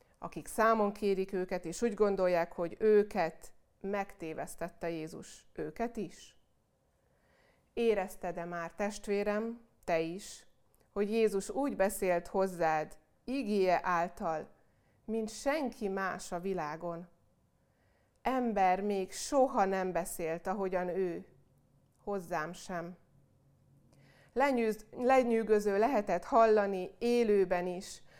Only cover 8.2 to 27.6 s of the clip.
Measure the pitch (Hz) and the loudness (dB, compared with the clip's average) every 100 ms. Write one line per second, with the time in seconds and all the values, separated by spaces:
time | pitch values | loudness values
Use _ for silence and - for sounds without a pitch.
8.2 | 185 175 170 175 170 - 202 208 - 202 | -8 -6 -8 -6 -8 -4 -4 -4 -4 -2
9.2 | 208 208 226 233 _ _ - 165 165 180 | 0 -2 -4 -8 _ _ -2 0 0 -6
10.2 | - - - _ _ _ _ 202 202 226 | -12 -18 -20 _ _ _ _ -4 0 4
11.2 | 220 196 196 262 285 208 190 202 190 175 | 4 2 -2 -2 -2 2 0 2 0 0
12.2 | 175 196 190 175 160 156 160 - _ _ | 0 0 0 0 0 0 -4 -10 _ _
13.2 | - 269 214 208 185 170 - 175 175 - | -8 -4 0 2 4 4 2 0 0 -4
14.2 | 180 156 - - _ _ _ _ - 226 | -6 -6 -8 -18 _ _ _ _ -6 -4
15.2 | 214 - 277 302 269 - 202 190 190 190 | -4 -4 -2 -2 -2 -4 -4 -2 -4 -6
16.2 | - 175 190 185 151 160 170 170 175 _ | -8 -6 -4 -4 -4 -6 -8 -8 -12 _
17.2 | _ _ _ _ _ _ _ _ _ _ | _ _ _ _ _ _ _ _ _ _
18.2 | 233 254 240 202 185 185 208 196 190 - | -2 0 0 2 4 4 0 -2 -2 -6
19.2 | - 285 262 254 196 190 185 170 185 - | 0 4 4 4 2 2 0 -2 -4 -4
20.2 | 160 170 190 196 190 180 180 175 185 170 | -4 -4 -4 -2 0 0 -2 0 -2 -2
21.2 | 190 _ _ _ _ _ _ _ - 202 | -10 _ _ _ _ _ _ _ -8 -6
22.2 | 170 170 156 175 - 175 170 180 _ _ | -4 -4 -4 -8 -10 -8 -8 -12 _ _
23.2 | _ _ _ _ _ _ _ _ - - | _ _ _ _ _ _ _ _ -20 -20
24.2 | - 233 285 247 226 214 - - 247 262 | -10 2 2 4 0 -2 -8 -4 4 4
25.2 | 247 226 214 214 208 196 226 247 202 180 | 6 2 4 2 4 2 2 2 0 -2
26.2 | - 247 226 214 202 190 185 - 240 240 | 2 6 6 6 2 -2 -6 -4 0 2
27.2 | 226 202 185 180 | 4 4 4 2